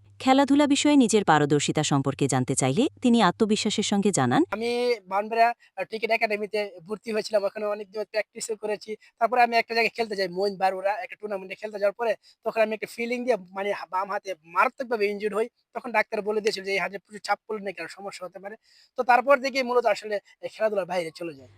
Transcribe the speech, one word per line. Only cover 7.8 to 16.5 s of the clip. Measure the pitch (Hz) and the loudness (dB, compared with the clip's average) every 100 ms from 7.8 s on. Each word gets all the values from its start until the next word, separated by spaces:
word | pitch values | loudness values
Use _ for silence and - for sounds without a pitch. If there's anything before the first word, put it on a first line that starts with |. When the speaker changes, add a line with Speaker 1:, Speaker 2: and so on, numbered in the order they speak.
| 196 | -8
Speaker 2:
দিন | 214 | -10
প্র্যাকটিসও | 208 214 - 233 - 214 | -6 -6 -6 -8 -10 -6
করেছি। | 214 208 - 214 _ - | -6 -6 -8 -14 _ -4
তারপরে | 226 240 | 0 4
আমি | 240 233 | 4 2
একটা | 220 226 | 0 0
জায়গায় | 220 - | 0 0
খেলতে | 220 196 | -4 -2
যাই, | 185 | -4
মইন | 175 202 185 | -2 -2 0
বারুরা, | 190 185 196 | -2 0 -2
একটা | 196 180 - | -4 -8 -12
টুর্নামেন্টে | 214 190 190 190 | -8 -8 -8 -12
খেলতে | 214 208 | -10 -2
যাওয়ার | 202 | -2
পরে | 214 233 - _ _ | 0 -2 -4 _ _
তখন | 226 226 | -4 0
আমি | 214 | 0
একটা | 214 - | -2 -8
ফিল্ডিং | - 233 247 | -8 -6 -4
দিয়ে | 247 208 | -2 -2
মানে | 180 196 202 | -4 -6 -4
হা-, | 190 - | -4 -6
বাম | 185 196 | -6 -4
হাতে | 202 196 160 | -6 -6 -12
মারাত্মকভাবে | 165 185 240 - 240 226 202 | -4 0 0 0 -4 -2 -2
ইনজুর্ড | 202 214 196 | -2 -4 -2
হই। | 240 _ _ | -4 _ _
তখন | 220 247 | -14 -4
ডাক্তার | 214 - 220 | -2 0 -2
বলে | 202 214 | -4 -2
দিয়েছিল | 208 | -2